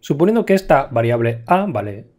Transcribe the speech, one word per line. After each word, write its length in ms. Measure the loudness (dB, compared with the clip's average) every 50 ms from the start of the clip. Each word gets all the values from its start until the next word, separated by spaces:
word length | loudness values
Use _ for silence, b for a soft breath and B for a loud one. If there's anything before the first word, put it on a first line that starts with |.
Suponiendo 440 | _ -4 0 2 2 2 2 0 2
que 100 | 2 0
esta 320 | 0 4 2 2 2 2 0
variable 540 | -2 0 0 2 0 0 0 -2 -2 -4 -2
a 180 | 0 0 0 0
vale 440 | -2 -4 -6 -6 -6 -10 -14 -18 _ _